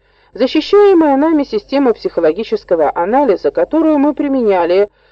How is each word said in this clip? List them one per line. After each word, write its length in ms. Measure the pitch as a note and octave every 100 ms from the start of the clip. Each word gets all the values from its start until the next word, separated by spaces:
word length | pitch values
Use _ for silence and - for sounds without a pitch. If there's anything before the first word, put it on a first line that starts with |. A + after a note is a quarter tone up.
| _ _ _
Защищаемая 840 | F#3+ B3+ D#4+ - G4+ G4+ F4+ D#4 C4+
нами 260 | D#4 D#4
система 500 | C#4 G#3+ - C4+ C4+
психологического 1000 | G#3 F#3+ - E3 E3 A3 G#3+ - E3+ D3
анализа, 560 | - F3 B3+ C#4+ F3 D3
которую 480 | - F3 D#4 D#4+ D4+
мы 160 | C#4+
применяли 760 | - D4 C4+ A3+ F#3+ E3+ F#3 G3+ _ _